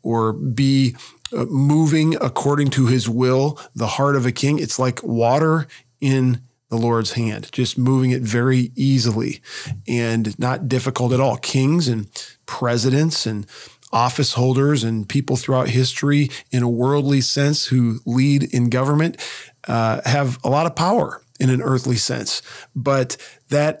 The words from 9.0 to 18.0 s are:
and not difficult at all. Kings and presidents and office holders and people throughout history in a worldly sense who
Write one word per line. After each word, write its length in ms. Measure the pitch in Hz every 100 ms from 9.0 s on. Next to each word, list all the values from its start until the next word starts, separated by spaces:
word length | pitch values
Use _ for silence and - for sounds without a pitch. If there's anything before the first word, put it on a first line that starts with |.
| 113 107 127 - - - - 101 -
and 500 | 120 117 113 107 -
not 280 | 123 127 127
difficult 460 | 127 127 123 123
at 60 | 127
all. 180 | 135 127
Kings 500 | - 135 135 170 139
and 200 | 113 98 - - - -
presidents 800 | - 120 120 127 135 160 - 117
and 180 | 104 104 - - - -
office 420 | 117 123 139 135
holders 500 | 120 127 127 143 143
and 240 | 113 110 101
people 300 | 139 131 127
throughout 320 | - 131 131
history 600 | 123 127 - 143 147 131 - -
in 140 | 127
a 60 | 120
worldly 520 | 117 127 147 139 139
sense 460 | - 139 143 151 -
who 320 | 127 117 110